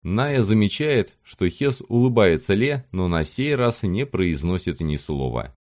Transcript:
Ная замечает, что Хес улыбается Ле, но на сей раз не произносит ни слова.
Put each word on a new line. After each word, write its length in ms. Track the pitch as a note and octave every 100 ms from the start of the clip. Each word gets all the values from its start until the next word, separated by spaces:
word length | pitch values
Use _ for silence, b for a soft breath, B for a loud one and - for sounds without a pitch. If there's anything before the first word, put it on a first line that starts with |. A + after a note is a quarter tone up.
Ная 420 | F2 G#2 C#3+ C#3
замечает, 680 | G#2 A2 G#2 - D3+ C3+ F#2+ _
что 240 | - - F2+
Хес 340 | - C#3+ C3 -
улыбается 680 | A#2+ B2+ A#2 G2 D#2+ - G2
Ле, 300 | C3 C#3+ -
но 160 | F#2 F#2
на 160 | E2
сей 320 | D#2 - C#3+ C#3
раз 280 | A#2+ -
не 220 | G2+ F#2 C#3
произносит 760 | F#2+ F2+ D2 E2+ F2+ - D2
ни 160 | D#2+ D2
слова. 580 | - C#2+ C2 A#1+ - _